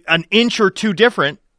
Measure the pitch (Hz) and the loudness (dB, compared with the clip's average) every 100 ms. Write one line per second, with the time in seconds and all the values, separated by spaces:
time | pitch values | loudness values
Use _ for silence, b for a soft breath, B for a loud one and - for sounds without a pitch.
0 | - 165 165 208 240 - 202 - 214 170 | -2 -4 0 0 0 0 -2 -2 -4 2
1 | 233 - 147 - _ | 0 2 -4 -6 _